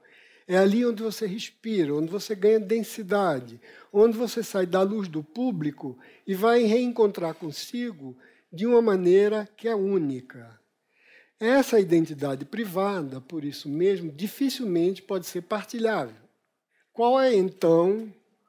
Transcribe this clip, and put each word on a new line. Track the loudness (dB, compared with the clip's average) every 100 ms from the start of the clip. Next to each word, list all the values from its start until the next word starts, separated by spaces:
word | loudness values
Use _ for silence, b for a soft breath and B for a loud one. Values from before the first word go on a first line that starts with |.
| b b b b -2
É | 4
ali | 4 4 0
onde | -2
você | -6 -6 -6
respira, | -6 -10 -12 -4 -2 0
onde | -2 -4
você | -6 -6
ganha | 0 2 2
densidade, | 2 -2 -4 -10 -4 0 0 -2 -6 -18 B B B
onde | 2 4 2
você | -4 -6
sai | -6 -4 -2
da | 0
luz | 0 -2 -6
do | -8
público | -10 -6 -4 -4 -6 -6 -12 -14 B B -8
e |
vai | 0 2 4
reencontrar | 4 2 0 2 0 0 -6 -6
consigo | -10 -10 -10 -8 -8 -10 -16 -18 b b b
de | -4 2
uma | 4
maneira | 4 4 6 6 4 0 -6 _
que | -4
é | -2
única. | 0 0 -2 -4 -10 -20 -20 _ _ _ _ b b b b _
Essa | 2 4 4 2
identidade | 4 2 2 -4 -6 -6
privada, | -8 -8 -6 -2 -2 -2 -6 -10
por | -12 -10 -10
isso | -10 -8
mesmo, | -2 0 0 -4
dificilmente | -8 -10 -4 -4 -2 -4 0 0 -2
pode | -6 -8 -8
ser | -12
partilhável. | -6 -6 -6 -4 -2 -2 -4 -10 _ _ _ _ _ _ _
Qual | 0 2 4
é, | 4
então, | 4 2 0 4 6 4 0 -6 -16 _ _